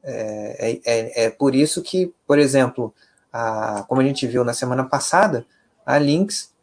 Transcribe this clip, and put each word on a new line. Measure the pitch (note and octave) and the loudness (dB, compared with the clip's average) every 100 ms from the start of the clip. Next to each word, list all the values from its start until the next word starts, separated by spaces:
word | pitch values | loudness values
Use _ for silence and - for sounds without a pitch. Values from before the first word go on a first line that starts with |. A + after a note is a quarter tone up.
é, | C3+ A#2 A2 G#2+ G#2+ A#2 A2+ A#2 | -12 -10 -8 -8 -10 -6 -6 -4
é, | - A#2 A2+ A#2 A2+ | -2 -2 -2 0 -2
é | |
por | - C#3 C3 | 2 2 4
isso | D3 - | 2 0
que, | E3+ F#3 F3+ - _ | -4 -2 -2 -6 _
por | D3 | 4
exemplo, | C#3+ C3+ B2+ B2+ A#2 _ _ _ _ | 4 4 2 0 -8 _ _ _ _
a, | A#2 A2+ A2 A2 G#2 G2+ | -6 -4 -4 -4 -6 -2
como | C3 | 2
a | |
gente | C3+ C3+ B2+ | 2 0 -2
viu | B2 | 0
na | A#2+ | 0
semana | A#2 B2+ B2+ | -2 -2 -2
passada, | C3 C#3 - E3+ G#3 C3 - _ _ _ - | 0 -2 0 2 2 0 -8 _ _ _ 0
a | C#3 | 2
Lynx | D3 D3+ G3+ - - _ | 4 2 0 -4 -12 _